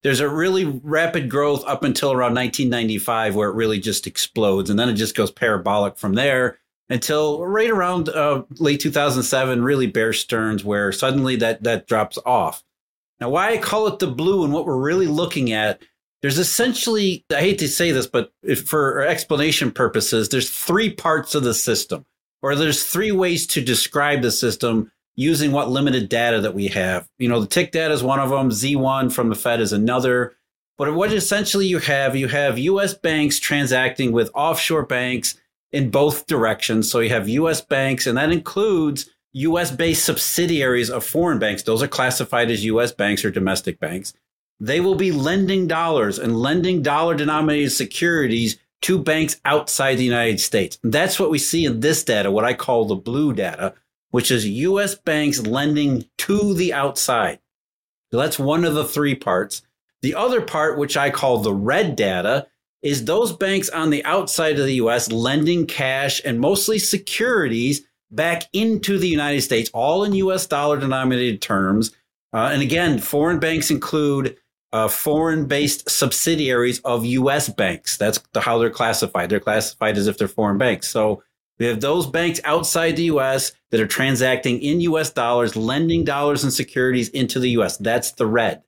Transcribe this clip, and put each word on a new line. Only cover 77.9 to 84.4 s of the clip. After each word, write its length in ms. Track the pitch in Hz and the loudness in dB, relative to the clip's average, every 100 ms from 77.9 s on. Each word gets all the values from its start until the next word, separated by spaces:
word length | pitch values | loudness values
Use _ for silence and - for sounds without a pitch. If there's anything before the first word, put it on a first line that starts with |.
| - | -2
That's 220 | 104 - _ | 0 -2 _
the, 80 | - | -2
how 160 | 123 117 | 0 2
they're 100 | 117 | 0
classified. 600 | - 113 110 104 92 85 | 0 -2 0 -2 -2 -2
They're 100 | 104 | -2
classified 580 | - 107 - - 107 104 | 0 0 -2 -2 0 2
as 100 | 101 | 0
if 100 | 101 | 0
they're 100 | 101 | -4
foreign 300 | - 107 98 | 0 0 2
banks. 300 | 127 95 - | 2 0 -2
So 360 | 117 107 101 _ _ _ _ | 0 0 -2 _ _ _ _
we 80 | 117 | -2
have 160 | 110 | 0
those 240 | 139 170 139 | 0 0 0
banks 320 | 160 170 165 | -2 -2 -2
outside 520 | 151 160 165 170 165 156 | 0 0 0 0 0 0
the 100 | 170 | 2
U 140 | 147 | 2
S 320 | 131 135 - - _ | 2 0 -2 -8 _
that 100 | 113 | 0
are 60 | 107 | 0
transacting 760 | - 131 127 127 127 | 0 0 2 2 2